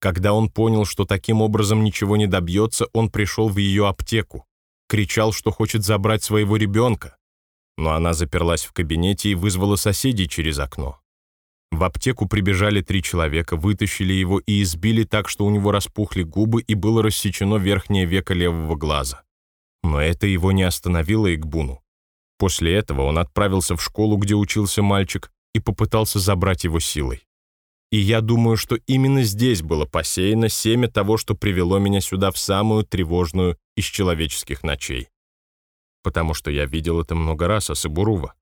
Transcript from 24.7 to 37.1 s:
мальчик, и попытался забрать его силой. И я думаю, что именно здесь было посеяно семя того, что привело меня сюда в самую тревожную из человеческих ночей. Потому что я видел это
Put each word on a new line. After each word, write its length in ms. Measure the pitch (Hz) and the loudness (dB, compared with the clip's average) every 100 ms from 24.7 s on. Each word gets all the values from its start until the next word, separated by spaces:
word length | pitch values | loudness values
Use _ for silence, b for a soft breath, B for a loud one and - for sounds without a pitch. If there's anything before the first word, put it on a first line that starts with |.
| - | 0
мальчик, 500 | 101 101 95 - - _ _ | 2 2 0 -4 -10 _ _
и 60 | - | -4
попытался 640 | - 104 107 113 110 104 | -2 -2 0 0 0 0
забрать 420 | 95 95 95 92 | 0 2 2 0
его 160 | 87 80 | -2 -2
силой. 480 | - - 67 62 _ _ _ _ _ _ _ | -2 -4 -4 -6 _ _ _ _ _ _ _
И 80 | 107 | 0
я 220 | 98 113 | 2 2
думаю, 360 | 110 117 117 113 | 2 2 4 2
что 200 | - 120 - | 0 -4 0
именно 380 | 131 135 135 | 2 4 4
здесь 380 | 117 101 123 107 | 2 2 2 0
было 220 | 80 78 | 0 -2
посеяно 640 | 76 85 80 - 92 110 113 | -2 -2 -4 -2 0 2 0
семя 380 | - 110 117 120 | 0 0 2 2
того, 300 | 110 98 110 | 0 0 0
что 180 | - | 0
привело 440 | 104 104 90 87 98 | -2 -2 0 2 2
меня 220 | 101 101 | 2 0
сюда 300 | - 95 95 | -2 -2 -2
в 80 | 92 | -2
самую 460 | - 98 107 107 | -2 0 2 0
тревожную 760 | 107 92 82 87 85 87 90 85 _ - | 0 -4 -2 0 0 0 -2 -2 _ -6
из 80 | |
человеческих 800 | 92 - 95 82 80 - - 69 | -6 -2 -2 0 -2 -6 -10 -8
ночей. 460 | 82 69 - 64 62 _ _ _ _ _ _ _ _ _ | -6 -6 -6 -10 -10 _ _ _ _ _ _ _ _ _
Потому 300 | - 87 82 | -4 -2 -2
что 180 | 78 - | -2 -4
я 140 | 71 73 | -2 -2
видел 340 | 80 78 85 | -2 -2 -2
это 160 | 82 | -2